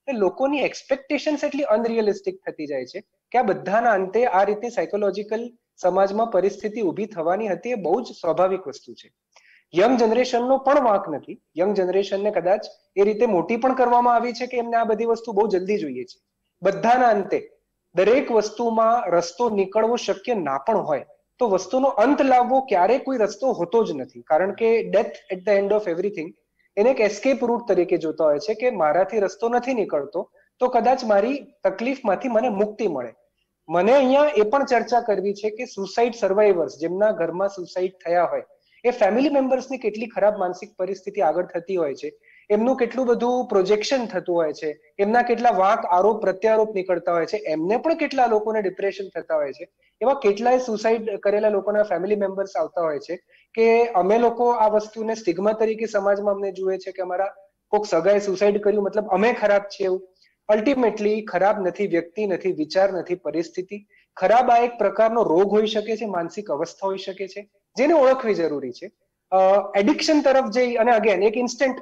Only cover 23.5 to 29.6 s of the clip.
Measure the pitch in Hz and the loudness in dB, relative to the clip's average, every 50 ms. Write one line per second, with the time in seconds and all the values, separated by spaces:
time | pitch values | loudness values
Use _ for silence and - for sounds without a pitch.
23.5 | 220 - 170 170 - 233 220 175 165 139 127 123 _ 120 117 _ 160 156 185 196 | -2 -2 -4 0 0 0 0 0 -2 -8 -8 -12 _ -20 -4 _ 2 2 2 0
24.5 | 196 - 226 226 226 226 208 180 175 196 226 220 - - _ _ 196 185 185 214 | -2 0 2 2 2 2 0 2 0 0 0 0 -6 -14 _ _ -10 -8 -2 2
25.5 | 208 196 202 196 208 214 208 196 165 165 185 202 196 170 151 175 - _ _ _ | 2 2 2 2 0 0 0 -2 -4 -2 -2 -4 -4 -6 -10 -12 -12 _ _ _
26.5 | _ _ _ _ _ 196 208 247 269 - 220 202 208 - - 269 277 - 247 233 | _ _ _ _ _ 2 2 2 4 4 2 0 0 0 0 0 0 2 0 -2
27.5 | 240 226 233 - 190 175 175 175 185 170 - 160 156 - 165 151 147 147 - - | -2 -2 0 0 2 2 2 2 0 -2 -2 -4 -2 0 2 2 2 0 -2 -4
28.5 | 220 220 254 247 247 190 160 151 151 170 190 190 - 220 196 180 - - - 233 | -6 -2 -2 -2 0 0 0 2 2 2 0 0 0 -2 -2 -2 -4 -4 -4 -2
29.5 | 240 247 | 0 -2